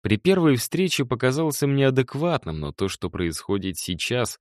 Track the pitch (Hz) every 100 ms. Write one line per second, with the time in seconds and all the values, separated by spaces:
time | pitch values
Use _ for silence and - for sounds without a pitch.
0 | 98 107 180 190 160 123 - 160 185 -
1 | 123 120 127 139 160 139 143 139 135 131
2 | 127 139 170 156 87 78 73 - 98 -
3 | 92 - 85 78 - 101 92 90 - 85
4 | - 123 113 -